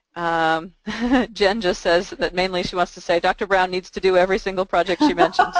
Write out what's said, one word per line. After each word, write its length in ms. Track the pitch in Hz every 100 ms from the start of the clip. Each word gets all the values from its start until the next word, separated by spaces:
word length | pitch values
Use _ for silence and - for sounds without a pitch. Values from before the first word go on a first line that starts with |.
| _ 170
Um, 580 | 170 165 160 160 170 _ -
<laughs> 460 | 220 240 254 214
Jen 300 | 196 196 226
just 200 | 180 -
says 280 | 190 170 170
that 240 | - 170
mainly 300 | 180 190 180
she 120 | 180 185
wants 180 | 175 -
to 60 |
say 180 | - 170
Doctor 260 | 185 190 196
Brown 240 | 190 185
needs 180 | 185 180
to 100 | 208
do 160 | 190 180
every 200 | 185 196
single 260 | 196 190 190
project 360 | 180 175 175
she 120 | 294
mentions. 420 | 175 - - -